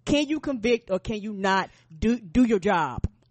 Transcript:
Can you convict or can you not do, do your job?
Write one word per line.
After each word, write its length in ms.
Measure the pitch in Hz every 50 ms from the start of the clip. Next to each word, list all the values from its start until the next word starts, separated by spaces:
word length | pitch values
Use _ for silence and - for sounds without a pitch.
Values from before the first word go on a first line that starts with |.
| _
Can 220 | - 302 285 302 277
you 120 | 311 302
convict 500 | - 302 277 233 196 247 240 233 - -
or 80 | 190 180
can 240 | - - 226 214
you 120 | 196 214 214
not 360 | 196 196 196 190 196 180 131 - _ _ _ 160
do, 220 | 156 202 220 240 240
do 260 | 233 170 151 240 254
your 140 | 226 226 196
job? 460 | 160 208 196 170 156 135 123 - - - - _ _ _